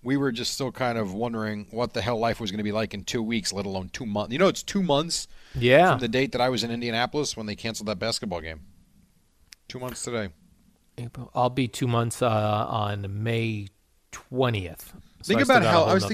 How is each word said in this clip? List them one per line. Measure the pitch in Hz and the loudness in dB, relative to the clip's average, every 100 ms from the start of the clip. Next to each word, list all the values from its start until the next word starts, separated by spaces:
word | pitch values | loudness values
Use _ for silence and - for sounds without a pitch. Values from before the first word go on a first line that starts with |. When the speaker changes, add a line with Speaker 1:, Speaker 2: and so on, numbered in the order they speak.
Speaker 1:
We | 120 139 | 0 2
were | 139 | 2
just | 120 117 | 0 -4
still | - 131 | -4 -6
kind | - 123 117 | -2 -2 0
of | 101 | -2
wondering | 98 120 113 107 104 101 | -2 -4 -2 -4 -6 -6
what | 113 123 | -4 -2
the | 117 | -2
hell | 104 113 | -2 0
life | 117 104 | 0 0
was | 107 | -4
gonna | 101 | -2
be | 104 | -2
like | 107 104 | -2 -2
in | 101 | -6
two | - 123 | -4 -4
weeks, | 110 113 92 | -2 -2 -2
let | 95 98 | -4 -4
alone | 95 90 | -4 -6
two | - 120 | -8 -4
months. | 101 101 | -4 -2
You | 135 | 2
know, | 190 | 2
it's | - | 2
two | - 202 | -4 -2
months | 175 143 165 - - - - | 2 2 0 -6 -6 -16 -10
Speaker 2:
Yeah. | 127 120 139 180 | 0 6 8 8
Speaker 1:
from | 131 | 4
the | 120 | 0
date | 123 135 | 0 0
that | 123 | 0
I | 127 | 0
was | 123 | 0
in | 117 | -2
Indianapolis | 117 120 113 123 151 135 - | -4 -2 0 0 0 -4 -4
when | 107 | -8
they | |
canceled | 98 113 104 104 | -6 -6 -6 -6
that | 95 | -4
basketball | 113 - 107 87 | -4 -4 -4 -6
game. | 80 78 - - _ _ _ _ _ _ _ - - | -8 -12 -16 -20 _ _ _ _ _ _ _ -20 -16
Two | 127 | -10
months | 123 117 | -10 -8
today. | 131 117 98 - _ _ _ _ _ - | -6 -4 -6 -10 _ _ _ _ _ -14
Speaker 2:
April. | 120 - 117 123 | -12 -12 -8 0
I'll | 123 | 0
be | 127 123 | 2 -2
two | - 127 | 0 0
months, | 117 117 - | 2 0 0
uh, | 123 110 107 104 - | 2 2 2 0 0
on | 113 104 101 98 104 | -2 -2 -4 -6 -4
May | 113 117 113 107 98 _ _ _ _ | -2 0 -2 -4 -10 _ _ _ _
twentieth. | - - 127 127 107 87 80 - - - _ | -20 -6 0 2 2 -4 -10 -18 -20 -20 _
So | - | 0
Speaker 1:
Think | 220 | 4
Speaker 2:
I | |
still | 269 247 | 6 6
Speaker 1:
about | |
Speaker 2:
got | 180 | 8
a | |
Speaker 1:
how, | 175 | 6
Speaker 2:
whole | 156 | 6
Speaker 1:
I | |
was | 190 | 4
Speaker 2:
nother | 202 | 2